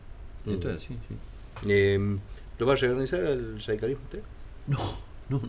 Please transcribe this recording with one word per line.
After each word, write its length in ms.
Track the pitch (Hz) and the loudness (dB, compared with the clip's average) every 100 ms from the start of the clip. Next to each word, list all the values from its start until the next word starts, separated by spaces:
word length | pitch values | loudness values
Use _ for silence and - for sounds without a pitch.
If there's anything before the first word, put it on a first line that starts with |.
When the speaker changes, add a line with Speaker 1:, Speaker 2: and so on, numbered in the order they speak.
| - - - - 107 | -12 -12 -12 -10 -4
Speaker 1:
Esto 220 | 95 117 | -2 -2
Speaker 2:
Ujú. 80 | 82 | -4
Speaker 1:
es 0 | |
así, 180 | - 117 - | -6 -10 -8
sí. 640 | 107 - - - - 104 | -10 -10 -14 -14 -4 4
Speaker 2:
Em, 460 | 101 98 98 101 101 - - - - | 8 8 6 4 0 -4 -12 -10 0
¿lo 80 | 120 | 4
va 80 | |
a 20 | 135 | 6
reorganizar 480 | 127 127 135 180 | 6 4 2 2
el 340 | 170 131 113 110 | 2 2 0 -6
radicalismo 380 | 110 107 110 139 | -2 0 0 -2
usted? 180 | - - - - - - - | -4 -10 -10 -12 -12 -8 -2
Speaker 1:
No. 120 | 127 101 - - - - | 0 0 -4 -10 -10 -2
No, 140 | 131 | -2